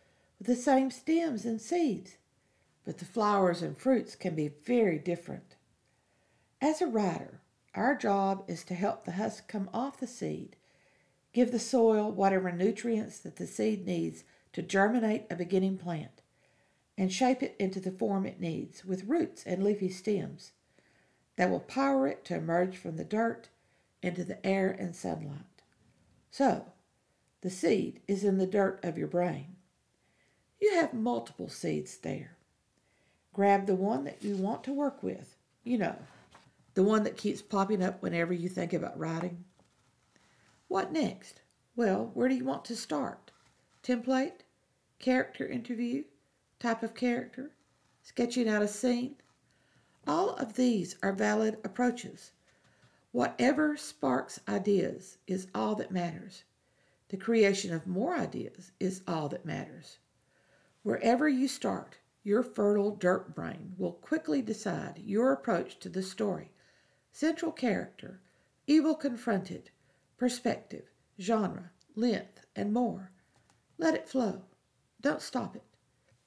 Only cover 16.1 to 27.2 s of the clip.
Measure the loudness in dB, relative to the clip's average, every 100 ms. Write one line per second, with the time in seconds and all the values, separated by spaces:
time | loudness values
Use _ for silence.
16.1 | -16 _ _ _ _ _ _ _ 0 0
17.1 | 4 4 4 0 -2 -2 -2 -6 -2 0
18.1 | 0 -2 -4 -4 -4 -6 -12 -6 -6 0
19.1 | 0 0 -4 -4 0 2 2 -2 -4 -2
20.1 | -2 -2 -10 -18 _ _ _ _ _ _
21.1 | _ _ 0 2 2 -2 0 2 4 2
22.1 | -2 -6 -4 0 2 2 -2 -8 -8 -4
23.1 | 0 0 -2 -12 _ _ _ _ -6 -4
24.1 | -4 -6 -4 0 2 2 0 -6 -6 -6
25.1 | -6 -6 -12 -14 _ _ _ _ _ _
26.1 | _ _ 2 2 2 -4 _ _ _ _
27.1 | _